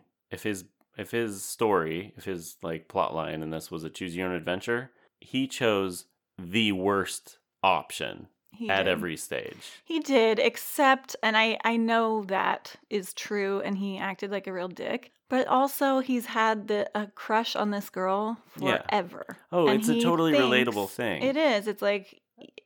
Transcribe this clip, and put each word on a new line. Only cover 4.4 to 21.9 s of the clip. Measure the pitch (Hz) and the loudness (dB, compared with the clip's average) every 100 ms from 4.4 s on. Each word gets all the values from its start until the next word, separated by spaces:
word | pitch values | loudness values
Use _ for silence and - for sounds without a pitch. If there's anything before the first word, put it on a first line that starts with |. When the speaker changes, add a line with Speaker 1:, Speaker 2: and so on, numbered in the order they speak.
| 85 92 120 120 131 _ _ _ | -4 -4 -2 -4 -4 _ _ _
Speaker 1:
he | - 131 135 | -6 -4 -4
chose | - 120 101 95 87 - _ _ - | 0 2 2 0 -4 -12 _ _ -16
the | 87 107 107 | -2 2 4
worst | 95 95 98 87 - - - _ _ | 4 4 2 0 -6 -14 -20 _ _
option | 95 85 - - 64 50 - _ _ | 4 4 0 -6 -8 -8 -16 _ _
Speaker 2:
He | - 226 | -8 0
Speaker 1:
at | 98 | 2
Speaker 2:
did. | 95 | 2
Speaker 1:
every | 87 87 76 | 0 -2 -6
stage. | - 62 - - - - | -6 -8 -8 -14 -18 -16
Speaker 2:
He | - 320 | -6 -4
did, | 302 269 226 220 | 2 4 4 4
except, | - - - - 269 262 - - | 0 0 -4 2 4 4 0 -4
and | 220 214 | 0 2
I, | 220 214 | 2 0
I | 220 233 | 0 0
know | 226 226 226 220 | 2 2 2 -2
that | 190 190 185 - - - - | -2 0 0 -2 -6 -20 -6
is | 208 185 | -6 -6
true, | - - 208 196 196 | -10 -6 -2 -2 -2
and | 196 196 | -2 -4
he | 196 190 | -4 -4
acted | 196 190 202 | -6 -6 -6
like | 196 196 | -6 -6
a | |
real | 185 180 | -6 -6
dick, | - - 247 - _ - | -6 -6 -6 -8 _ -2
but | 254 - | 0 2
also | 254 269 - 277 262 | 2 2 2 2 2
he's | 262 247 220 | 2 -2 -2
had | 226 220 220 202 | 0 2 0 0
the, | 208 196 | 0 0
a | 208 208 | -4 -6
crush | - - 220 226 - | -8 -2 0 0 -2
on | 208 | -2
this | 202 - | -2 -6
girl | 185 185 196 214 226 _ - | -4 0 0 -2 -6 _ -4
Speaker 1:
Yeah. | 139 - | 0 0
Speaker 2:
forever. | - 208 175 - - - - | 0 -2 -2 -8 -14 -16 -2
Speaker 1:
Oh, | 175 156 | 4 4
Speaker 2:
And | 214 | 4
Speaker 1:
it's | 220 | 4
a | |
Speaker 2:
he | - | 4
Speaker 1:
totally | - 170 165 | 4 4 6
Speaker 2:
thinks | 143 127 | 6 6
Speaker 1:
relatable | 127 120 104 98 | 6 4 2 -2
thing. | - 117 85 | -2 -2 0
Speaker 2:
It | 262 277 | 0 2
is. | 311 208 214 | 4 2 -2
It's | 202 | -2
like, | 202 | 0